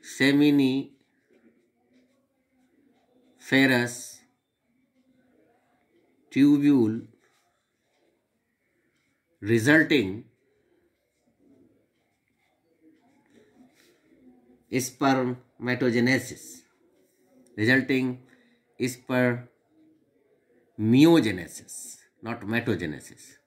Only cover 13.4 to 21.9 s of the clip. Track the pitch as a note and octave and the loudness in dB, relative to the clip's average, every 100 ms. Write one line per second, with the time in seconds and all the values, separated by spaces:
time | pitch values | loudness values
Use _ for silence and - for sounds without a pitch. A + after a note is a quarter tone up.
13.4 | _ _ B3+ _ _ _ _ _ - _ | _ _ -20 _ _ _ _ _ -20 _
14.4 | _ _ _ B2+ B2 - C#3 C3+ B2 B2 | _ _ _ -6 -6 -4 -2 0 -2 -6
15.4 | _ _ A#2+ B2 B2 A#2 A#2+ C3 - - | _ _ -6 -2 0 0 0 0 -4 -16
16.4 | - - _ _ _ _ _ _ _ _ | -20 -20 _ _ _ _ _ _ _ _
17.4 | _ - G#2+ C3 B2+ C3 B2+ B2 _ _ | _ -4 0 0 0 -2 -2 -8 _ _
18.4 | _ _ _ _ B2 B2 - B2+ B2 A#2+ | _ _ _ _ -8 -8 -6 0 0 -2
19.4 | B2 _ _ _ _ _ _ _ _ _ | -10 _ _ _ _ _ _ _ _ _
20.4 | _ _ _ - A2 B2+ D#3 E3 A2 F#2 | _ _ _ -6 2 4 6 4 2 -6
21.4 | D#2+ - - - - | -12 -18 -20 -20 -20